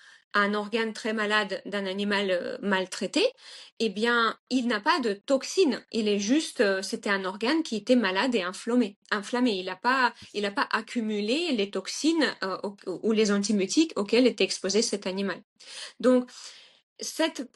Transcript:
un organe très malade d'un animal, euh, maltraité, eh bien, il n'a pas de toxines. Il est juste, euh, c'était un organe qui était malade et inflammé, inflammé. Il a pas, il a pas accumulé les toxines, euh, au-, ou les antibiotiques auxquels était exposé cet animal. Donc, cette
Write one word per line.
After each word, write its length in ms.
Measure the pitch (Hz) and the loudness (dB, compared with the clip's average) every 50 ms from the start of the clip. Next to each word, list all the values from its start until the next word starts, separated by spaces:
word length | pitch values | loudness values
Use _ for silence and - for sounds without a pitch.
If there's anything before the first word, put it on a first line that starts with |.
| - - - - _ _ - | -20 -20 -20 -20 _ _ 0
un 180 | 202 202 202 208 | 2 2 2 0
organe 400 | 208 208 208 208 226 226 220 208 | -2 -4 -2 -2 -2 -2 -2 -4
très 220 | - - 226 214 | -6 -6 -4 -2
malade 480 | 226 214 208 214 214 208 190 190 - - | -2 0 2 2 2 2 0 -4 -8 -8
d'un 220 | 190 196 202 196 | -6 -6 -4 -4
animal, 440 | 190 185 196 202 202 202 196 208 190 | -4 -4 -4 -2 0 0 0 2 0
euh, 280 | 185 175 - 58 - - | 0 0 -2 -4 -8 -6
maltraité, 640 | - 202 202 185 185 180 - - 202 180 - 302 403 539 - _ - - - - - - _ _ | -2 0 0 0 0 -4 -4 -6 -6 -2 0 2 2 2 0 _ -18 -20 -20 -20 -20 -20 _ _
eh 100 | 233 226 | -2 -2
bien, 480 | 185 202 220 233 240 240 226 220 - - _ _ | 0 0 0 2 2 4 2 2 0 -4 _ _
il 160 | 247 262 240 | -2 0 2
n'a 140 | 240 233 208 | 2 0 0
pas 200 | 202 302 339 349 | 2 2 0 2
de 140 | 247 226 196 | 2 -2 -2
toxines. 680 | 202 _ - 277 262 - - - - 381 294 220 - - _ - | -4 _ 0 0 0 0 -2 2 4 4 4 4 -2 -6 _ -4
Il 160 | 226 220 208 | -2 0 0
est 100 | 208 202 | 0 0
juste, 420 | 202 202 262 311 311 - - - | 2 2 2 2 2 -2 0 2
euh, 220 | 247 202 196 190 196 | 2 2 2 0 -2
c'était 260 | - - 220 - 226 | -6 -8 -6 -2 -2
un 160 | 202 196 190 | -2 -2 -2
organe 380 | 180 190 208 214 233 311 330 311 | -4 -6 -4 -2 0 0 0 0
qui 140 | - 233 | -2 -4
était 200 | 208 202 - 254 | -6 2 4 4
malade 380 | 247 214 185 185 190 226 277 233 | 4 4 2 0 0 0 2 0
et 80 | 214 175 | 0 -2
inflammé, 560 | 180 202 - - 233 247 247 240 196 - _ _ _ | -2 -6 -8 -4 0 2 2 2 2 -2 _ _ _
inflammé. 420 | 196 208 202 - - 240 247 254 208 | -4 -4 -4 -4 -2 2 2 2 2
Il 180 | 185 185 185 | 0 -4 -6
a 60 | 185 | -8
pas, 360 | 185 _ 240 262 269 254 233 226 - - - - | -2 _ 0 2 4 2 0 0 -4 -18 -10 -6
il 100 | 202 202 | -4 -4
a 60 | 202 | -2
pas 180 | 202 285 247 - | -2 -2 -2 0
accumulé 840 | - 214 220 - - 247 220 214 214 202 208 208 247 311 349 349 269 | -2 -4 -4 -4 -6 -4 -2 -2 -2 -2 0 0 0 0 0 0 0
les 180 | 214 196 202 | 0 -2 -2
toxines, 680 | - 196 190 - - - - 302 330 330 277 208 - - - | -2 -6 -6 -6 -8 0 0 2 4 4 2 0 0 -4 -6
euh, 140 | 190 185 - - | -6 -6 -4 -6
au-, 140 | 208 202 - - - 175 - - | -8 -10 -8 -8 -8 -8 -4 0
ou 100 | 214 226 | 0 2
les 200 | 214 220 202 202 | 4 4 4 2
antibiotiques 600 | 202 202 - 220 202 185 196 - 302 330 320 - | 2 2 2 2 0 0 2 2 2 2 2 0
auxquels 300 | - 208 202 - 226 262 | -6 -2 2 4 6 6
était 180 | 240 196 - 196 | 4 4 2 -2
exposé 380 | 185 - - - 190 190 208 233 | -2 -2 -4 -4 0 0 0 0
cet 240 | - - 196 - | 0 -2 -4 -4
animal. 340 | 196 180 196 196 190 170 - - _ _ _ - - - - - - - _ | -6 -4 -4 -4 -4 -6 -8 -12 _ _ _ -20 -18 -16 -16 -16 -16 -14 _
Donc, 300 | - 247 254 247 247 247 - - - - - - - - _ _ _ _ _ _ | 4 4 4 4 2 0 -12 -20 -20 -20 -20 -20 -20 -20 _ _ _ _ _ _
cette 500 | 220 - - - 320 320 320 - 262 - _ | -12 -12 -2 -2 -2 -2 -2 -6 -12 -12 _